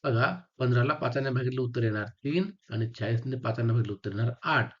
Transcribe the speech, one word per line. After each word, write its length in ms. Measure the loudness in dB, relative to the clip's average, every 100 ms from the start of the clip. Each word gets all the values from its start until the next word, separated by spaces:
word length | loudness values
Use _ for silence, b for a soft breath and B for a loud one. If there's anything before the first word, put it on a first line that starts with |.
बघा, 240 | 2 2 2 -2 -12 -2
पंधराला 340 | 2 4 2
पाचाने 360 | 0 0 0 0
भागितलं, 320 | 0 0 -2
उत्तर 220 | -2 0
येणार 220 | 0 0 -4 -6
तीन 260 | -2 0 -2 -6 _
आणि 160 | -4 -4
चाळीसने 480 | -2 -2 0 -2 -4
पाचाने 340 | -4 0 2
भागितलं, 200 | 2 0
उत्तर 180 | -4 -6
येणार 200 | -2 -2 -2
आठ 280 | 0 0 0 -6